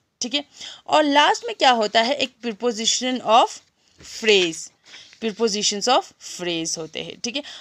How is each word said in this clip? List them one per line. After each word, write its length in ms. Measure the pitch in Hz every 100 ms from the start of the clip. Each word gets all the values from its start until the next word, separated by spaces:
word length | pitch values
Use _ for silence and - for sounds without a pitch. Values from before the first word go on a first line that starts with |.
| _ -
ठीक 120 | 247
है। 120 | 285 - - - - -
और 160 | 302
लास्ट 420 | 302 285 311 427 480
में 100 | 427
क्या 160 | 277
होता 300 | 240 208 226
है, 140 | 226 285
एक 200 | 262 _ 233
preposition 760 | 208 247 214 226 - 254 254 190
of 220 | 226 415 - _ _ _ _ - -
phrase, 520 | 220 202 175 160 - _ _ - - -
prepositions 760 | 226 196 233 202 202 208 214 277
of 140 | - _ - -
phrase 400 | 175 165 165 -
होते 260 | 160 -
हैं, 160 | 165 -
ठीक 160 | 233 262
है। 80 | 294 -